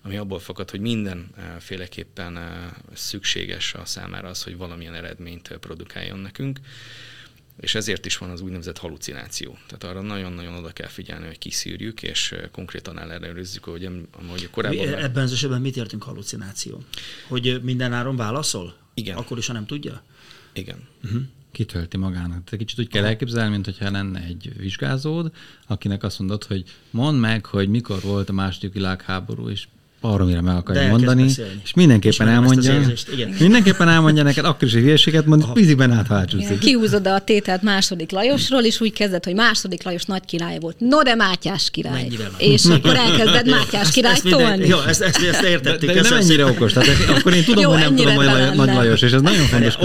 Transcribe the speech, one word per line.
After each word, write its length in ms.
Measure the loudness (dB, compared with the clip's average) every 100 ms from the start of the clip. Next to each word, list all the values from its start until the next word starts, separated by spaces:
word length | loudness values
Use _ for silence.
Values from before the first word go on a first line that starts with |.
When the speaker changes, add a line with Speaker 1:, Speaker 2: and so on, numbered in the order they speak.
Speaker 1:
ami 140 | -14 -12
abból 220 | -10 -12
fakad, 320 | -12 -14 -12
hogy 100 | -8
mindenféleképpen, 1600 | -6 -6 -6 -10 -16 -18 -18 -18 -16 -14 -14 -16 -18 -16 -14 -14
eh, 60 | -14 -16 -18 -20 -20
szükséges 800 | -16 -12 -8 -6 -6 -8 -10 -10
a 100 | -12
számára 440 | -12 -14 -14 -16 -14
az, 140 | -14
hogy 140 | -14 -14
valamilyen 380 | -16 -16 -16
eredményt, 540 | -16 -16 -18 -18 -20 -18
eh, 80 | -20
produkáljon 600 | -18 -18 -18 -16 -14 -14
nekünk. 420 | -16 -12 -10 -12 -16 -20 -20 -20 -20 -20 -20 _ _ _
És 140 | -6
ezért 320 | -6 -4 -6 -6
is 100 | -10
van 140 | -10
az 100 | -14
úgynevezett 380 | -12 -12 -14 -14
halucináció. 800 | -14 -14 -14 -14 -14 -14 -14 -18 -20
Tehát 180 | -18 -16 -12
arra 100 | -12
nagyon-nagyon 480 | -10 -12 -12 -14
oda 160 | -14 -16
kell 160 | -16 -18
figyelni, 380 | -16 -16 -16 -16
hogy 120 | -16
kiszűrjük, 640 | -10 -10 -10 -12 -14 -12
és, 300 | -8 -6 -6
eh, 80 | -8 -14
konkrétan 460 | -16 -16 -16 -16 -16
ellenőrizzük, 680 | -16 -16 -16 -14 -14 -16
hogy 200 | -16 -14
em-, 220 | -14 -14 -16 -18 -16
ahogy 220 | -14 -10
korábban 340 | -6 -4 -4
Speaker 2:
Mi, 60 | -6
Speaker 1:
már 120 | -6
Speaker 2:
ebben 200 | -6 -2
az 100 | -2
esetben 280 | -2 -4 -4
mit 160 | -6 -8
értünk 260 | -10 -12
halucináció? 800 | -14 -16 -14 -14 -14 -14 -14 -14 -16 -18 -18 -18 -10
Hogy, 200 | -6 -4
eh, 100 | -4
minden 320 | -6 -4 -4
áron 240 | -4 -6 -6
válaszol? 600 | -6 -6 -6 -8 -10 -18 _
Speaker 1:
Igen. 220 | -12 -10 -10
Speaker 2:
Akkor 220 | -10 -10
is, 80 | -10
ha 60 |
nem 140 | -10 -10
tudja? 360 | -12 -12 -16 _ _ -20 -20 _
Speaker 1:
Igen. 260 | -16 -14 -16 -20 _
Speaker 2:
Mhm. 140 | -8 -8 -8 _ _
Speaker 3:
Kitölti 440 | -10 -8 -8 -8 -6
magának. 320 | -6 -6 -8
Tehát 240 | -10 -12
egy 60 | -12
kicsit 200 | -10 -8
úgy 100 | -6
kell 120 | -2
Speaker 2:
Aha. 80 | -2
Speaker 3:
elképzelni, 400 | -2 -4 -4 -4
mint 140 | -4
hogyha 260 | -6 -8 -6
lenne 300 | -6 -8 -10
egy 280 | -12 -12 -14 -12
vizsgázód, 760 | -10 -8 -6 -6 -4 -6 -6 -10 -20 _ -10
akinek 360 | -6 -6 -6
azt 160 | -6 -6
mondod, 260 | -6 -6
hogy 200 | -8 -10 -10 -20 _
mondd 260 | -4 0 0
meg, 280 | 0 -2 -4
hogy 220 | -2 0
mikor 320 | -2 -4 -6
volt 280 | -4 -4 -2
a 40 |
második 400 | -4 -4 -6 -8
világháború, 760 | -6 -4 -6 -6 -8 -8 -10 -8
és 180 | -10 -12 _ _ _
baromira 400 | 0 2 2 2
meg 160 | 0 0
akarja 240 | 0 2
Speaker 2:
De 60 | 4
elkezd 180 | 4 6
Speaker 3:
mondani, 200 | 6 4
Speaker 2:
beszélni. 320 | 2 -4 -10
Speaker 3:
és 100 | -2
mindenképpen 360 | 6 8 8 6 4 4
Speaker 2:
Ismerem 160 | 6
ezt 120 | 6 6
az 100 | 4
Speaker 3:
elmondja, 220 | 4 2
Speaker 2:
érzést, 180 | 0 -6
igen. 220 | -6 -4 4
Speaker 3:
mindenképpen 500 | 6 8 6 4 4
elmondja 340 | 6 6 6
neked, 220 | 4 2
akkor 180 | 0 0
is, 100 | 2
hogy 100 | 4
hülyeséget 440 | 6 6 4 4 6
mond, 160 | 4
Speaker 2:
Aha. 100 | 4
Speaker 3:
picikben 380 | 4 6 6 4
áthátsúszik. 540 | 4 2 0 0 -2 -2
Speaker 4:
Igen, 120 | 2
kihúzod 480 | 2 2 2 0 2
a 140 | 0
tételt 380 | 2 0 0 -2
második 480 | 0 0 0 -4 -6
Lajosról, 520 | -2 0 0 0 2
és 180 | 2 0
úgy 120 | -2
kezded, 320 | -2 -2 -2
hogy 100 | -2
második 480 | 2 2 2 -4 -8
Lajos 220 | -8 -8
nagy 200 | -6 -8
király 340 | -6 -6 -6 -8
volt. 180 | -10 -2
No, 220 | 2 4
de 120 | 4
Mátyás 560 | 2 0 0 -4 -4 -4
király. 320 | -4 -6 -4
Speaker 2:
Mennyivel 280 | -6 -6 -8
van? 100 | 2
Speaker 4:
És 240 | 4 6
akkor 320 | 6 6 6 4
Speaker 2:
<laughs> 60 | 4
Speaker 4:
elkezded 420 | 4 4 4 4
Mátyás 320 | 2 0 0
Speaker 2:
Ezt, 100 | 2
Speaker 4:
királyt 220 | 4 4
Speaker 2:
ezt 100 | 4
minden-, 220 | 4 4 4
Speaker 4:
tolni. 180 | 2 4
Speaker 2:
jó, 120 | 4
ezt, 200 | 2 0
ezt, 200 | 2 2
ezt 200 | 2 2
értettük, 380 | 2 2 0 0
Speaker 3:
De 120 | 2
ő 20 |
nem 80 | 4
Speaker 2:
köszönöm 200 | 4 4
Speaker 3:
ennyire 200 | 6 6
Speaker 2:
szépen. 120 | 4 4
Speaker 3:
okos, 160 | 2
tehát 460 | 4 4 2 4 4
akkor 140 | 4
én 100 | 4
tudom, 180 | 4 4
Speaker 4:
Jó, 80 | 4
Speaker 3:
hogy 80 | 4
nem 160 | 4 4
tudom, 100 | 4
Speaker 4:
ennyire 80 | 4
Speaker 3:
hogy 80 | 4
Laj-, 80 | 4
Speaker 4:
talán 180 | 2 4
Speaker 3:
Nagy 100 | 4
Speaker 4:
nem. 100 | 4
Speaker 3:
Lajos, 260 | 4 4
és 100 | 4
ez 80 | 4
nagyon 280 | 4 4 4
Speaker 2:
Várjál, 200 | 4 2
Speaker 3:
fontos 40 | 2